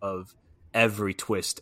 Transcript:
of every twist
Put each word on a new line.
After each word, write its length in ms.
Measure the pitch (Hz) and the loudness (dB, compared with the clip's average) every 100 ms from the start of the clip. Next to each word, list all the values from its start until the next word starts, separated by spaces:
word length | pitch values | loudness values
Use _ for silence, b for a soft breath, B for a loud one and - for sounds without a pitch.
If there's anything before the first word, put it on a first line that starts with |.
of 340 | 98 92 92 _ _ - - | -6 -6 -8 _ _ -20 -2
every 400 | 113 113 104 101 | 4 4 4 -2
twist 480 | - - 98 - - | -2 -2 -2 -2 -6